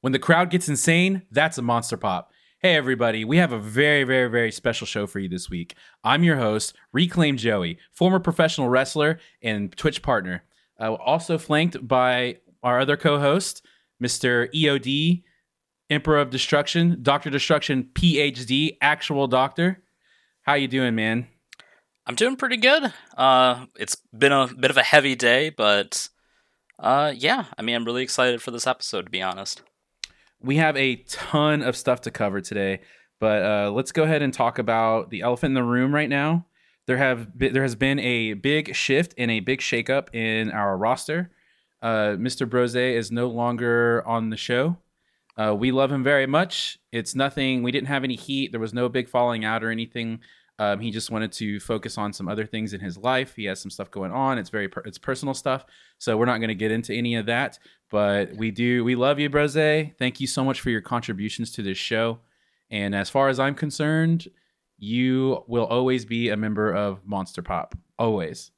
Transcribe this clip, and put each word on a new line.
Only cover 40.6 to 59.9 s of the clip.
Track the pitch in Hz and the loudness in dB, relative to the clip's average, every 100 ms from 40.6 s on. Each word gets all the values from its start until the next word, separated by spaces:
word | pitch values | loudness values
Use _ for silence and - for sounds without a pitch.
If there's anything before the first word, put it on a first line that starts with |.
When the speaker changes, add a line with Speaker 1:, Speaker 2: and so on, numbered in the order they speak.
| 101 95 | 0 0
Speaker 1:
roster. | 110 127 - 160 175 _ _ _ _ _ | 0 0 -2 -4 -6 _ _ _ _ _
Uh, | 117 110 104 98 | -2 0 0 0
Mister | 123 123 120 | -4 -2 -2
Brose | 123 123 123 | 2 2 2
is | 127 117 104 | 0 0 -2
no | 117 123 | -2 -2
longer | 117 120 120 120 117 120 117 - | -2 -2 -2 0 2 2 0 0
on | 117 113 | -2 -2
the | 110 | -6
show. | - 123 147 175 _ _ _ _ _ - | -2 0 0 -4 _ _ _ _ _ -4
Uh, | 107 104 | -2 0
we | 127 | 0
love | 131 135 | 2 0
him | 139 | 0
very | 131 143 135 | 2 2 2
much. | 147 185 - - - _ | 0 0 -4 -8 -10 _
It's | 117 107 127 | -8 -6 -2
nothing, | 139 143 135 127 | -2 0 -2 0
we | 123 | -2
didn't | 135 135 | -2 -2
have | 139 | -4
any | 131 120 | -4 -6
heat. | - 139 131 | -6 -6 -4
There | 117 | -6
was | 110 | -6
no | 120 123 | -2 -2
big | 127 117 | -2 -2
falling | 123 120 117 107 | 0 0 0 -2
out | 113 | -2
or | 113 | -4
anything. | 113 113 123 113 113 _ _ _ - | -6 -6 -8 -8 -8 _ _ _ -4
Um, | 104 101 | -2 -2
he | 117 | -4
just | 110 - | -6 -6
wanted | 113 107 | -6 -6
to | - 107 101 | -6 -6 -6
focus | - 110 110 - | -6 -6 -6 -6
on | 104 | -8
some | 98 92 | -6 -8
other | 104 107 | -6 -6
things | 110 107 | -6 -8
in | 98 | -8
his | 95 87 | -10 -6
life. | 120 131 131 - | -2 -2 -2 -8
He | 101 | -8
has | 95 | -8
some | 98 | -10
stuff | - 98 | -12 -12
going | 101 95 | -8 -6
on. | 110 135 127 | -2 -2 -2
It's | 92 | -4
very | 110 95 | -6 -6
per-, | - 107 | -8 -14
it's | - | -12
personal | - 127 143 | -8 -6 -6
stuff. | 131 139 131 - _ _ _ | -6 -4 -6 -8 _ _ _
So | - 110 | -2 2
we're | 120 | 2
not | 117 | 2
gonna | 113 | -2
get | 101 110 | -2 -2
into | 113 113 | -2 -4
any | 110 120 117 | -4 -2 -2
of | 104 | -2
that, | 117 135 - _ _ _ | -2 -4 -8 _ _ _
but | 104 101 101 92 104 | 0 2 2 -2 -4
we | 110 | -6
do, | 104 120 123 | -2 0 0
we | 117 123 | 0 2
love | 127 147 | 2 2
you, | 147 | 0
Brose. | 147 147 147 151 151 151 | 0 0 2 2 2 -2